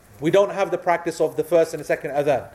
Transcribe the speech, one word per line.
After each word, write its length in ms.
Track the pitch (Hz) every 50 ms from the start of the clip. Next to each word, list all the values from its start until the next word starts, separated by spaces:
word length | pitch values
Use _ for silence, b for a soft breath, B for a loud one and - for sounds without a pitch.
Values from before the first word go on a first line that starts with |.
| _ - - -
We 100 | 139 165
don't 220 | 180 196 202 190
have 180 | 170 196 196 165
the 80 | 175 170
practice 420 | - 180 170 170 - 170 156 -
of 160 | 160 156 156
the 60 | 156
first 320 | 147 - 175 165 165 160 -
and 60 | 156
the 40 | -
second 280 | - 160 - - 151
adhan. 360 | 135 147 143 147 135 113 104 -